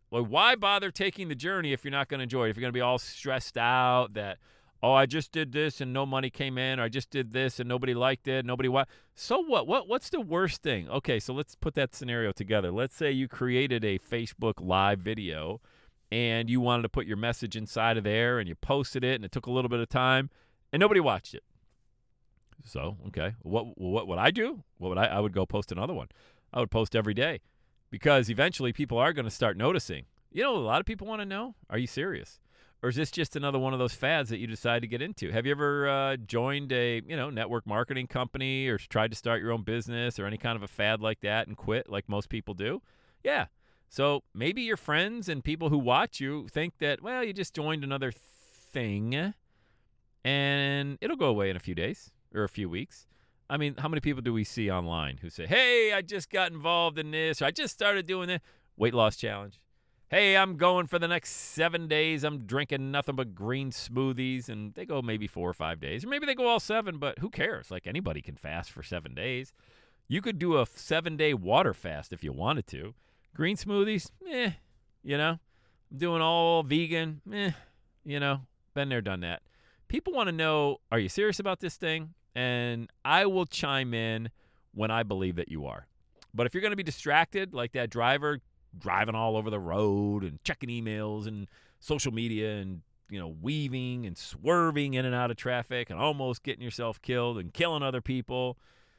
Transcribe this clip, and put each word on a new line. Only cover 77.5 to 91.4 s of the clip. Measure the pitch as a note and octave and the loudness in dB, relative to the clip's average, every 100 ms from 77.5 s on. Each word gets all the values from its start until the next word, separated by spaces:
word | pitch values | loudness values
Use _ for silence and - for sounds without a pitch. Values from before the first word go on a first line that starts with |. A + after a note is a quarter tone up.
| - - _ _ _ | -4 -10 _ _ _
you | C#3+ C#3+ | -8 -2
know, | C#3+ C#3 C3 _ _ | 0 -2 -6 _ _
been | C#3+ C#3 | -4 -2
there, | B2 | -2
done | G2+ F#2 | -2 -4
that. | E2+ E2+ - _ _ _ - | -4 -8 -10 _ _ _ -6
People | B3 F#4+ | -4 -2
wanna | C#4+ G3 | -2 0
know, | D#3+ D#3+ D3+ C#3+ - _ | 0 2 4 2 0 _
are | A2+ | 0
you | F#2 | 0
serious | - G#3+ G3 | 0 0 0
about | G3 F#3 | -2 -4
this | F3 - | -6 -6
thing? | E3 D#3+ D#3+ - _ | -4 -4 -6 -16 _
And | B2 B2+ B2 A#2+ A#2 A#2 _ | -4 0 0 -2 -4 -8 _
I | C3+ E3+ G3 | 4 6 6
will | F#3 F3 | 4 0
chime | - C#3+ C#3 B2+ | -2 0 0 0
in | A#2 A2+ A2 A#2 - _ _ _ | 0 0 -2 -4 -12 _ _ _
when | G2+ A2 | -4 0
I | A2+ | 0
believe | G#2+ F#2+ F#2 F2 | 0 0 0 -2
that | - | -4
you | D#2 C2+ | -6 -8
are. | G1+ - _ _ _ - | -10 -16 _ _ _ -8
But | G#2+ A#2+ | -2 0
if | |
you're | F#3 | 0
gonna | G#3+ | -2
be | G3+ | -2
distracted, | D#3+ - D3+ D3+ E3 G3 F#3+ | -4 -4 2 4 4 0 -4
like | C3 A#2+ | -4 -4
that | B2+ A#2 | -2 -2
driver | A#2 A#2 C#3+ D3 C#3+ - _ _ D#3+ | 2 2 4 2 -2 -6 _ _ -10
driving | F#2+ F#2+ G#2+ A2+ | 0 2 2 2
all | A2+ A2 | 2 0
over | A2 | 0
the | G#2 | -4
road | E2+ F#2+ G#2+ G2+ G#2 G#2 | -2 2 2 2 0 0
and | F#2 D2 | -4 -6
checking | - - B2 | -8 -6 -6
emails | A#2+ A2 G#2+ G#2+ G#2+ G#2+ | -6 -6 -6 -6 -6 -8
and | G#2+ | -8